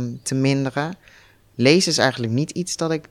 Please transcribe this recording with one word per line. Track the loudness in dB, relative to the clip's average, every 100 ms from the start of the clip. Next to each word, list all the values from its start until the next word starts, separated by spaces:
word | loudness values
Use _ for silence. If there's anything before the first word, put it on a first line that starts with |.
| -6 -8
te | -4 0
minderen. | 2 2 -2 -4 -6 -8 -18 -20 _ _ _ 2
Lezen | 4 6 4
is | 2
eigenlijk | 0 0 -2
niet | -2 -2
iets | -6 -8 -4
dat | -4
ik | -4 -8